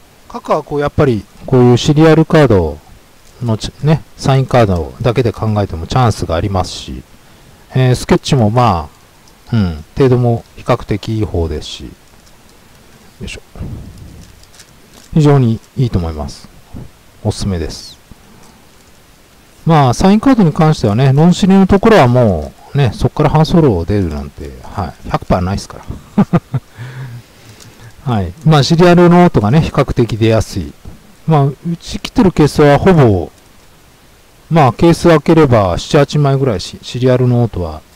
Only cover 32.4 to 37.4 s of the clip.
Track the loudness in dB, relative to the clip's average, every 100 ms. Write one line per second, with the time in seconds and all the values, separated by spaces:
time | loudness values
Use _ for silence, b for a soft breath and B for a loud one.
32.4 | 0 4 4 4 4 4 4 2 -4 _
33.4 | _ _ _ _ _ _ _ _ _ _
34.4 | -4 0 2 2 2 2 2 2 4 2
35.4 | 4 4 2 -2 -2 0 0 0 0 0
36.4 | -2 -4 -6 -16 -12 -2 0 2 2 0